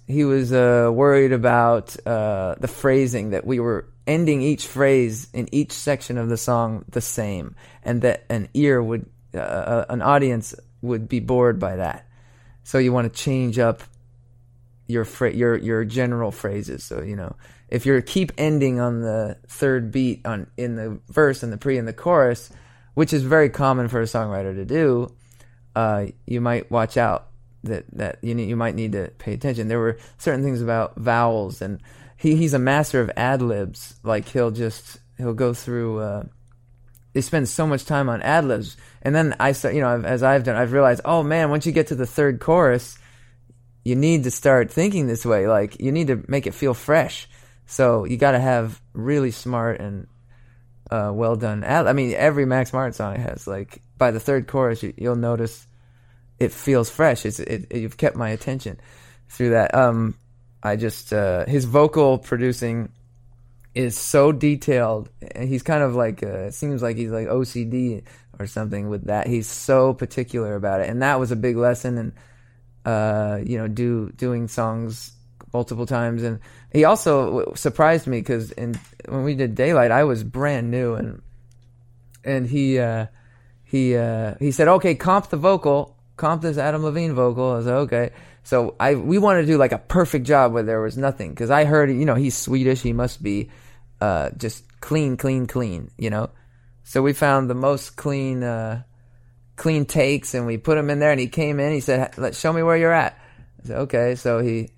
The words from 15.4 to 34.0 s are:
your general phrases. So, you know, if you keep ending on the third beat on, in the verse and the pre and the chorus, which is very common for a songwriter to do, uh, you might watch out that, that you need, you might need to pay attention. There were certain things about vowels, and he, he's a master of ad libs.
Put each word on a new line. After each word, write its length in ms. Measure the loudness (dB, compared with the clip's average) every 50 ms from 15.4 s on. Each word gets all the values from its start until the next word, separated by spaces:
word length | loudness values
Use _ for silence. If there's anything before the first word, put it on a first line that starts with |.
| 2 2 2
your 280 | 0 0 -2 -2 -2 -2
general 460 | -2 -2 -2 -2 -2 -2 -2 -4 -6
phrases. 540 | -6 -6 -8 -6 -6 -6 -8 -8 -10 -12 -12
So, 180 | -10 -10 -8 -8
you 140 | -8 -8
know, 200 | -10 -10 -12 -14 -16 -20 -20 -20 _ _ -4
if 180 | -4 -2 2
you 140 | 4 4 2 2
keep 300 | 0 -2 -2 -2 -2 -2 -2
ending 400 | 0 0 2 2 2 0 0 0
on 220 | -2 -2 -2 -2
the 360 | -4 -2 -2 -2 -2 -4 -6 -10 _ -16
third 420 | -8 -2 0 0 0 0 -2 -2
beat 340 | -2 -2 0 -2 -2 -4 -6
on, 220 | -6 -6 -6 -8 -10 -10
in 200 | -8 -8 -6 -6
the 240 | -6 -8 -10 -10 -12 -12 -6
verse 340 | 0 2 2 2 2 0 -6
and 100 | -8 -8
the 40 |
pre 220 | -6 -2 -2 -2 -2
and 100 | -2 -6
the 40 | -8
chorus, 580 | -6 -2 2 4 4 4 4 2 0 -6 -16 -20 -20 -20 -20 -20 _ -20 -8 -2
which 180 | 0 0 2 2
is 100 | 0 0
very 260 | 4 4 6 4 4
common 400 | 2 0 0 2 2 0 0 -2
for 120 | -2 -2
a 40 | -2
songwriter 500 | -2 -2 -4 -4 -2 -4 -4 -6 -6 -6
to 100 | -8 -6
do, 480 | -4 0 2 2 2 2 2 0 -4 -8 _ _ _ -20 -20 -20 -20 -20 -20 -16 -8 -4
uh, 320 | -2 0 0 0 0 -2 -4 -8 -12 -8
you 140 | -4 -2 -2
might 300 | 0 0 0 -2 -2 -2
watch 260 | 0 0 0 0 0
out 300 | 0 2 2 0 -2 -4 -10 -20 -20 -20 -20 -20 -12 -8
that, 200 | -6 -6 -6 -8 -10 -10
that 260 | -8 -8 -8 -8 -8 -6
you 120 | -6 -4
need, 140 | -4 -4 -4
you 80 | -2
might 200 | -2 -2 -2 -2
need 160 | -4 -4 -4 -4
to 180 | -4 -6 -8 -10 -12
pay 160 | -10 -8 -6
attention. 320 | -4 -4 -4 -2 -2 -2
There 140 | -2 -2 0
were 180 | 0 0 -2 -4 -8 -20 -14 -6
certain 260 | -2 -2 0 0 0
things 180 | -2 -2 -2 -2
about 340 | -2 0 0 -2 -2 -4
vowels, 640 | -6 -2 0 2 2 2 2 2 0 -2 -6 -8 -8
and 200 | -8 -8 -10 -10 -12 -18 -20 -20 -20 -20 -10
he, 200 | -2 0 2 2
he's 180 | 2 2 2 2
a 40 | 2
master 420 | 2 2 2 2 0 0 0 0
of 100 | 0 0 -2
ad 260 | -2 0 0 0 0 0
libs. 540 | -2 -2 -2 -4 -6 -8 -14 -18 -20 -20 -10